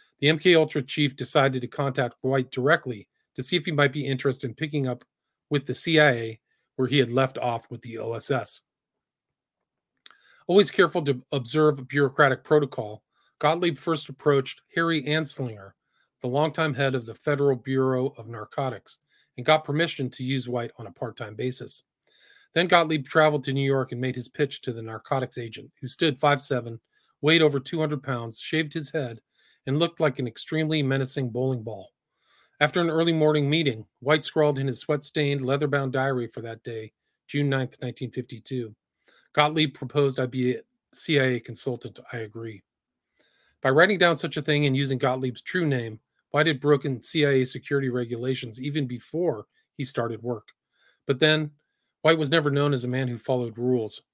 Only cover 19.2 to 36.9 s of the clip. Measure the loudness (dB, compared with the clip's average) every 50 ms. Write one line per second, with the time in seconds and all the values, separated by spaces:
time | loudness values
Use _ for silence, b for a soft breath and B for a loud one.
19.2 | _ _ _ -2 2 2 2 2 2 0 -2 0 0 -2 -2 -4 -6 -6 -6 -6
20.2 | -4 -4 -4 -4 -4 -4 -4 -4 -6 -6 -10 -14 -16 -16 -12 -10 -10 -10 -8 -10
21.2 | -12 -12 -8 -6 -6 -6 -6 -8 -10 -12 -12 -14 -14 _ _ _ b b b b
22.2 | b b b b b b -2 0 2 6 6 4 4 4 0 -2 -2 2 4 4
23.2 | 6 6 4 2 -2 -2 -2 0 2 2 2 0 0 -2 -4 -4 -4 -4 -4 -6
24.2 | -8 -8 -4 -2 -2 -2 -4 -6 -8 -8 -8 -8 -8 -10 -12 -10 -6 -4 -2 -2
25.2 | -2 -4 -6 -10 -12 -10 -12 -16 -18 -20 _ _ -12 -10 -4 -2 0 0 0 2
26.2 | 2 2 2 2 0 -2 -4 -4 -4 -6 -10 -14 _ _ _ _ _ _ _ _
27.2 | 2 4 6 6 6 4 4 0 -4 -4 -2 -2 -2 -2 -2 -4 -4 -4 -4 -4
28.2 | -6 -8 -10 -12 -8 -4 -2 -2 -2 -2 -6 -8 -8 -6 -6 -6 -6 -6 -8 -12
29.2 | _ b b b b b b b b -2 0 2 0 0 0 0 0 0 0 -2
30.2 | -4 -6 -6 -10 -8 -4 -2 -2 0 0 0 0 0 0 0 0 -2 -4 -4 -4
31.2 | -4 -4 -2 -2 -2 -2 -2 -4 -6 -10 -12 -12 -14 -18 _ _ _ _ b b
32.2 | b b b b b b b -2 -2 0 2 0 0 2 2 2 2 2 2 4
33.2 | 4 4 4 4 2 2 2 2 2 0 -2 -4 -8 _ _ _ 0 2 2 2
34.2 | 0 -2 0 2 2 2 2 0 -2 -4 -6 -4 -4 -4 -4 -2 -4 -4 -4 -2
35.2 | 0 0 0 -2 -2 -2 0 0 0 0 0 -2 -2 -2 -2 -2 0 0 -2 -2
36.2 | -4 -6 -8 -12 -12 -12 -12 -12 -12 -12 -10 -10 -12 -14